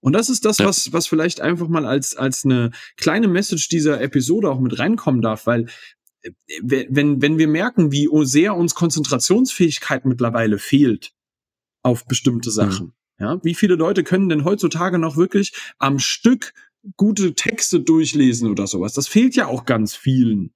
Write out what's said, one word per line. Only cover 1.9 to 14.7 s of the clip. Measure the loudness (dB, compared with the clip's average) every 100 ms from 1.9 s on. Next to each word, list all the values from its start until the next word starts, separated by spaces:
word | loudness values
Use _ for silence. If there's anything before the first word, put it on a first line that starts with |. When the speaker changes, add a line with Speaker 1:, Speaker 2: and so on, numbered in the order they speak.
| -2 -2 -4
Speaker 1:
als | -4 -2
eine | 0 2 0 -4 -20 -4
kleine | -2 2 2
Message | 2 0 -4 -2
dieser | 0 0 0
Episode | 0 0 2 2 0
auch | 0
mit | -2 0
reinkommen | 0 0 0 0
darf, | 0 -2 0
weil, | 0 -2 -10 -20 _ _ _
äh, | -20 -20 _ -10
we-, | -2 -2 0
wenn, | 0 2 2
wenn | 0 2
wir | 2
merken, | 2 0 2 2
wie | 2 2
o-, | 2
sehr | 2 2 2 2
uns | -2
Konzentrationsfähigkeit | 0 -2 0 -2 -2 2 2 2 2 0 0 -4 -2
mittlerweile | -2 0 -2 0 0 -2
fehlt | 2 4 4 2 -6 _ _ _ _ _ _ _
auf | -2 -2 -2
bestimmte | 0 0 0 -4
Speaker 2:
Mhm. |
Speaker 1:
Sachen, | 0 0 -2 -8 _ _ _
ja, | -6 -4
wie | -4
viele | 0 2 2
Leute | 2 0
können | 0 0 2
denn | 2
heutzutage | 0 0 0